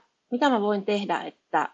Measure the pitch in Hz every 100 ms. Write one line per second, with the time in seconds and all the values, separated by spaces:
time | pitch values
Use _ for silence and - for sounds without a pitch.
0 | _ _ - 247 285 240 208 208 202 208
1 | 202 - - - - 160 -